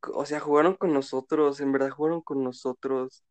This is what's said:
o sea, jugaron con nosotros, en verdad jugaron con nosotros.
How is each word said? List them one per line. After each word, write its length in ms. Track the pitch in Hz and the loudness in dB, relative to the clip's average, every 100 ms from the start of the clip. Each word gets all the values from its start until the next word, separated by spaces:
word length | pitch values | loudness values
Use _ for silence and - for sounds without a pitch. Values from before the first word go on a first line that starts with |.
| - | -8
o 120 | - 139 | -6 -4
sea, 140 | 147 | -4
jugaron 360 | 151 147 160 190 | 2 4 4 2
con 180 | 190 | 0
nosotros, 640 | 143 135 131 131 156 147 139 | 0 0 -6 -2 2 2 2
en 100 | 139 | 0
verdad 160 | 135 135 | 0 0
jugaron 300 | 139 151 165 | 0 -2 -2
con 220 | 165 139 | -4 -4
nosotros. 800 | 131 123 131 127 135 135 131 _ _ | -4 -4 -6 -6 -4 -2 -4 _ _